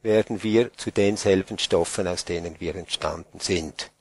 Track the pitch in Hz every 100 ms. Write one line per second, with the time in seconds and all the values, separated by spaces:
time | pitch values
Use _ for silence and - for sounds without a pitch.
0 | 113 107 107 104 110 110 120 - - -
1 | 101 104 104 95 95 101 - 90 85 -
2 | 90 87 - 87 85 80 87 82 82 -
3 | - 80 80 92 - 92 78 - - _